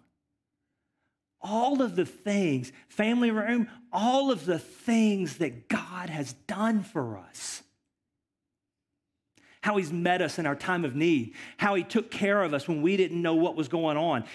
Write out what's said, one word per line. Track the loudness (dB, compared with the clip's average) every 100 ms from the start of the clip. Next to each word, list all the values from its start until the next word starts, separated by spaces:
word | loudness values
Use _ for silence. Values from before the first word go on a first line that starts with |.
| _ _ _ _ _ _ _ _ _ _ _ _ _ _
All | -6 0 0 2
of | 0 0
the | -2
things, | -4 -2 2 2 0 -4 -14 _
family | -2 0 2 2
room, | 2 0 0 -2 -6 -8
all | 0 2 2 2
of | 0 0
the | -2
things | -4 -8 0 4 4 2 -2 -2
that | -4 -4 -4
God | -4 -4 -10 -8
has | -6 -8
done | -10 -10 -2 0 0
for | -2 -6 -6 -8
us. | -14 -14 -12 -12 -18 _ _ _ _ _ _ _ _ _ _ _ _ _ _ _ _ _ _ _
How | 0 0
he's | 0
met | 0 2 2
us | 2 0
in | -2
our | -2
time | -2 0 0
of | 0
need, | 2 2 0 -10 -18 -2
how | 0 0
he |
took | 0 -2 -4
care | -2 0 2
of | 2
us | -2 -2
when | 0
we | 2 4
didn't | 2 0
know | 2 2
what | 2 0
was | -2
going | 0 0 0
on, | 0 0 -4